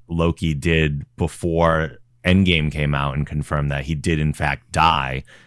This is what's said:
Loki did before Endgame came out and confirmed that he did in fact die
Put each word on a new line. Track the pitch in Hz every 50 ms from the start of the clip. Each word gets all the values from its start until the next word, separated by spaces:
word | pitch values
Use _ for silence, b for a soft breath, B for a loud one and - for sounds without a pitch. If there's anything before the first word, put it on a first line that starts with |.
| - -
Loki | 85 82 82 85 80 - - 82 78
did | 71 65 85 82 80 80 76 73 71 - - _
before | - 87 80 - - - 87 82 82 85 82 82 80 80 78 - - - _ _ _ -
Endgame | 92 90 95 98 90 87 80 76 76
came | 73 78 73 71 71
out | 69 69 71 65
and | 71 73
confirmed | - - 76 71 - - 76 71 71 69
that | 71 67
he | 73 82
did | 73 - 85 82 76
in | 76 78 71
fact | - 73 73 69 - - _ -
die | - 80 82 82 76 67 65 65 65 - B B B B